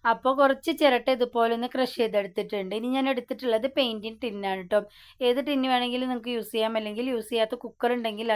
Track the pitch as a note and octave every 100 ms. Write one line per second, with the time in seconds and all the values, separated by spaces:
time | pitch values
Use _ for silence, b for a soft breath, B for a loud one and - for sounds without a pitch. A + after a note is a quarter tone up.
0 | - - B3+ C4+ C#4 C4+ - D#4 D4 B3
1 | B3 C4 A#3+ A#3+ A3+ A#3 A#3+ B3+ B3 -
2 | A3+ G3+ G3 F3+ G#3 G#3 F#3+ G#3+ A#3+ C4
3 | C4 B3+ B3 A3+ B3 A3 C4 C#4 B3+ A3
4 | G#3+ A3 B3 G3+ G3 F#3+ F#3 G#3 G#3 B
5 | B B B3 B3 C#4+ C#4 C4 B3 B3 B3
6 | B3+ B3 A3+ A#3+ A3 A3+ A3 A3+ G#3+ G#3
7 | B3+ A#3+ G#3+ A#3 A3 A#3 A#3 - B3 B3
8 | A3+ G#3 A3+